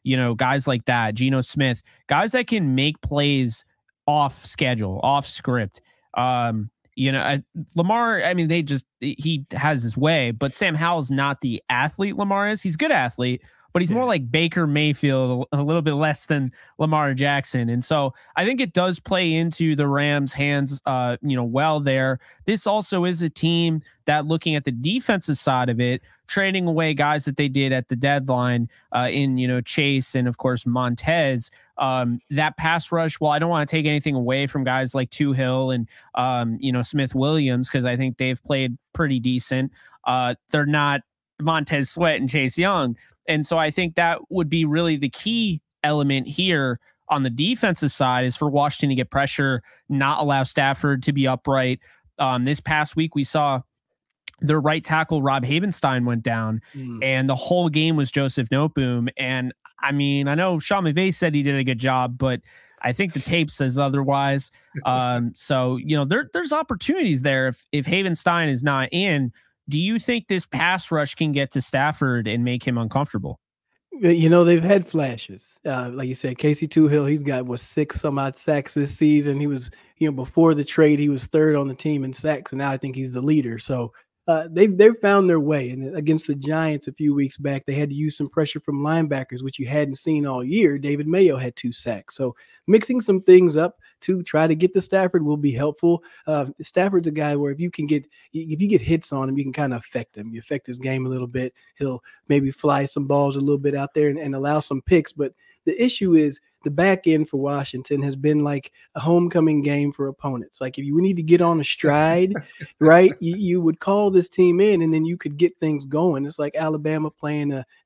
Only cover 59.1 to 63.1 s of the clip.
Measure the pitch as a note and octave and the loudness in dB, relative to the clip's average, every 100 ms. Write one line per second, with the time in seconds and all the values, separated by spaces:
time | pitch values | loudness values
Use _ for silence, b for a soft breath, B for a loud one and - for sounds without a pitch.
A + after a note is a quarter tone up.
59.1 | - B2+ C3 B2+ - - - C#3 C#3+ C#3+ | -4 -4 -4 -6 -10 -20 -6 -2 0 0
60.1 | C#3 C#3 D3+ F#3 E3+ - G3+ E3 D3+ F#3+ | 0 0 0 0 -2 0 0 2 0 0
61.1 | - E3+ D3 C#3+ C#3 C3 A#2 C3 C3 B2+ | 0 0 0 0 0 -2 -2 0 0 -2
62.1 | B2 C3 B2 b b b b B2 B2 G3 | -2 -2 -2 b b b b -4 -2 -2